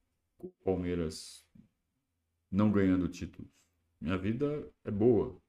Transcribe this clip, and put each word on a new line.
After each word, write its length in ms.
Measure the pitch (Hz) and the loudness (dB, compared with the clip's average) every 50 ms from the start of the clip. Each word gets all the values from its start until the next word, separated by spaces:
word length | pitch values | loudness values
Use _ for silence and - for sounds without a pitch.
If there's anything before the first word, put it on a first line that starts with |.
| _ _ _ _ _ _ _ - | _ _ _ _ _ _ _ -18
com 80 | - | -18
o 60 | 185 - _ - | -18 -18 _ -2
Palmeiras 800 | 95 92 90 90 87 90 87 82 78 - - - - - - - _ - - - _ _ _ _ _ _ _ _ _ _ _ _ _ _ _ _ _ | 0 0 0 0 -2 -2 -2 -2 -4 -6 -8 -14 -16 -20 -20 -20 _ -20 -20 -20 _ _ _ _ _ _ _ _ _ _ _ _ _ _ _ _ _
não 220 | 92 95 110 107 | 0 2 2 4
ganhando 360 | 98 101 95 92 92 92 90 | 4 4 4 4 4 2 0
títulos. 440 | 85 - - 90 87 - - - - _ _ _ _ _ _ _ _ _ _ | -2 -4 -8 -10 -12 -12 -14 -18 -18 _ _ _ _ _ _ _ _ _ _
Minha 160 | - 78 95 | -4 -4 -4
vida 500 | 90 92 101 113 131 147 143 147 147 - - - _ - | -2 -2 -2 -2 -2 -2 -4 -4 -6 -8 -12 -18 _ -8
é 60 | 107 | -4
boa, 500 | 107 98 110 123 120 101 78 - - - _ | 0 4 4 6 6 4 2 -2 -6 -14 _